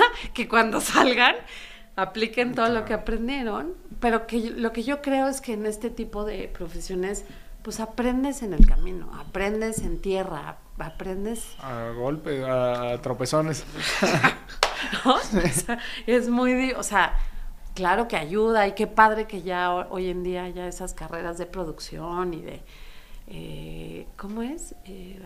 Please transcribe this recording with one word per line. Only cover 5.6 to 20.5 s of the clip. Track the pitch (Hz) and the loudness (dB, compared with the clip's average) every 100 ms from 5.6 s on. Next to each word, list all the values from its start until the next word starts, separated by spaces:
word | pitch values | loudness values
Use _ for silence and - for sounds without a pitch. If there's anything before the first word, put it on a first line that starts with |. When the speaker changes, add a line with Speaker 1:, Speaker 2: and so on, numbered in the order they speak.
| 214 | -2
Speaker 1:
este | 214 240 | -2 -6
tipo | 240 226 208 | -4 -6 -4
de | 214 190 185 | -6 -6 -8
profesiones, | - 170 175 - 185 185 202 - - - - | -8 -8 -6 -4 -4 -2 -4 -8 -16 -16 -14
pues | 220 208 | -10 -6
aprendes | 220 233 247 254 277 269 | -6 0 0 2 0 -2
en | 220 | 0
el | 151 - | 8 10
camino, | - 185 185 160 143 | 10 4 -2 -8 -12
aprendes | - 185 196 214 220 214 | -8 -2 0 0 -2 -2
en | 175 165 | -4 -2
tierra, | 196 190 185 151 151 | -2 -2 -2 -6 -8
ap-, | 160 - - | -12 -14 -10
aprendes | 156 - 185 190 208 226 - - | -8 -8 -6 -4 -4 -4 -8 -10
Speaker 2:
A | 135 120 117 120 | -8 -6 -6 -2
golpe, | 123 156 160 139 131 | -2 -2 -2 -2 0
a | 127 123 123 123 123 | 2 2 2 -2 -2
tropezones. | 131 120 123 156 160 143 - - - - | -2 -2 2 2 2 -2 -6 -6 -2 2
Speaker 1:
<laughs> | 196 156 254 - - - - - - - 254 | 2 4 4 2 -8 -2 -2 -2 -4 0 4
¿No? | 277 | 4
O | |
sea, | - 208 170 127 - 233 - - 226 | 4 2 2 0 -2 -4 -6 -6 2
es | 240 240 | 4 4
muy | 240 254 | 4 4
di-, | 254 262 | 4 2
o | - | -2
sea, | - 202 170 - - - - - - - | 2 4 6 4 2 -2 -8 -8 -10 0
claro | 180 202 226 | 2 4 2
que | 180 | -2
ayuda | 151 208 226 226 202 | 0 2 4 6 4
y | |
qué | 196 208 | 2 2
padre | 214 220 214 214 | 8 8 6 -2
que | 196 | -6
ya | 175 180 180 | -4 0 2
ho-, | 180 - | 0 -2
hoy | 185 185 | -4 -2
en | 180 | -2
día | 180 180 | -4 -4
haya | 180 | -6